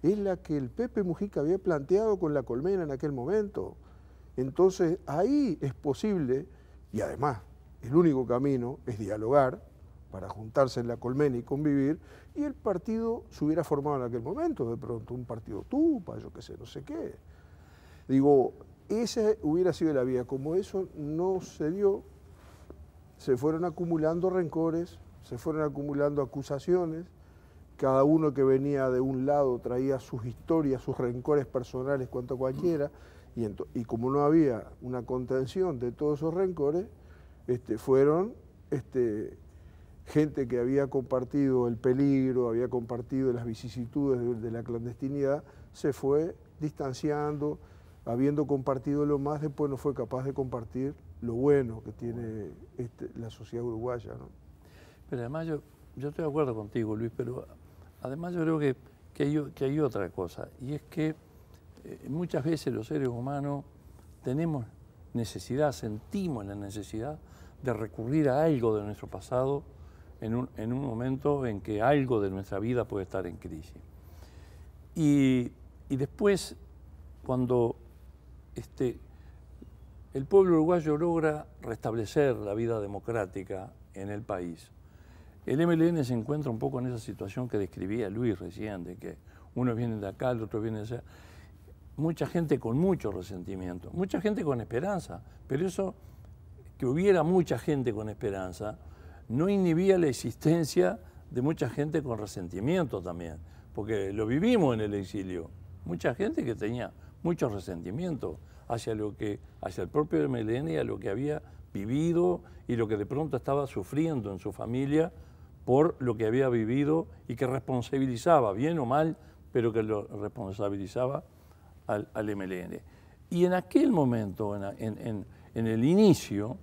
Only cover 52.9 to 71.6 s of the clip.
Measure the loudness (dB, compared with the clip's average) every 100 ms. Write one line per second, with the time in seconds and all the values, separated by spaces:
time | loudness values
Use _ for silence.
52.9 | -10 -14 -10 -12 -12 -10 -6 -4 -4 -4
53.9 | -6 -8 -14 -16 -20 -20 -20 -20 -20 -20
54.9 | -20 -10 -6 -4 -6 -4 -6 -8 -20 -20
55.9 | -10 -8 -4 -2 0 0 0 -4 -2 -2
56.9 | -2 -4 -4 -6 -6 -10 -18 -20 -20 -20
57.9 | -10 -8 -6 -6 -2 0 2 2 0 -8
58.9 | -20 -20 -2 0 0 -2 -2 -2 2 0
59.9 | 0 -4 -4 -6 -6 -12 -10 -8 -8 -8
60.9 | -2 -2 -2 -12 -20 -20 -20 -20 -20 -14
61.9 | -14 -8 -4 -2 -2 0 -2 -2 -4 -4
62.9 | -2 -2 -4 -4 -4 -4 -6 -8 -20 -20
63.9 | -20 -20 -12 -4 -2 0 -2 -6 -12 -20
64.9 | -20 -8 -4 -4 -6 -6 0 0 0 -8
65.9 | -8 -6 -4 -4 -4 -6 -8 -8 -10 -8
66.9 | -8 -6 -8 -14 -20 -20 -8 -4 -2 -4
67.9 | -6 -2 2 4 4 4 4 2 2 -2
68.9 | -8 -10 -12 -4 0 0 -2 -6 -20 -20
69.9 | -20 -20 -10 -4 -4 -4 -6 -4 -4 -4
70.9 | -4 -2 0 0 0 0 -4